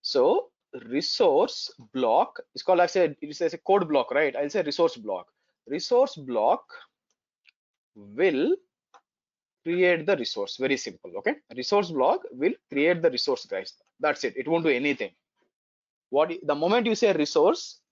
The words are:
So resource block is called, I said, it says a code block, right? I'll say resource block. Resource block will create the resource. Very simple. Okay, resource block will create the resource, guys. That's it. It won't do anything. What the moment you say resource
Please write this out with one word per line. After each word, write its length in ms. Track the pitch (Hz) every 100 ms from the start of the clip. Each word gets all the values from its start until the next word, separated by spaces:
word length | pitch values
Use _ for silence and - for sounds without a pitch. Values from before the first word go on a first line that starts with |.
So 480 | - 139 123 339 - _ _ - 113
resource 800 | 135 147 - 185 139 220 - - - 117
block 460 | 131 120 127 - - -
is 80 | -
called, 180 | - 180
I 60 | 175
said, 300 | 190 165 143
it 120 | 151
says 200 | 147 165
a 40 | 165
code 300 | - 196 165
block, 220 | 147 120
right? 260 | 135 151 123
I'll 140 | 147
say 120 | 196
resource 340 | 151 139 165 143
block. 320 | 107 92 - _ _ _ -
Resource 480 | 151 - 247 277
block 500 | 165 131 113 113 226 _ - - _ _ _ _ _ _ _ _ _ _
will 600 | 107 101 110 185 139 208 381 _ _ _ - _ _ _ _ _ _
create 420 | 165 175 180 170
the 120 | 156 180
resource. 420 | 113 - 101 -
Very 180 | 135 131
simple. 360 | - 90 95 90
Okay, 200 | - 277 _ 123
resource 340 | 123 202 180
block 300 | 151 135 349 -
will 200 | 127 165 - _
create 300 | 139 156 175
the 100 | 165
resource, 360 | 127 - 127 -
guys. 260 | 95 90 _ _ _
That's 260 | 151 143
it. 120 | 123 127
It 100 | 147
won't 180 | 170
do 60 | 160
anything. 420 | 123 143 135 101 _ _ _ _ _ _ _ _ _ _
What 220 | 135 160 170
the 100 | 147
moment 320 | 143 170 233 233
you 80 |
say 180 | 220 226
resource 680 | 156 147 147 170 339 - - _